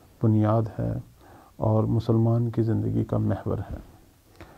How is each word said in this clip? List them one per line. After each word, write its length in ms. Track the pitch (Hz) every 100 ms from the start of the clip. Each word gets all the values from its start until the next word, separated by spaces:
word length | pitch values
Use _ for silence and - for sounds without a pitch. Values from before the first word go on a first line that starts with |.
| - -
بنیاد 400 | 110 107 107 113 113 -
ہے 140 | 113 123 - - - - - -
اور 280 | 110 110
مسلمان 640 | 113 117 - 113 113 117 117
کی 120 | 113
زندگی 420 | 113 104 110 113
کا 140 | 110 113
محور 400 | 107 101 104 101
ہے۔ 180 | - - - - - _ _ - -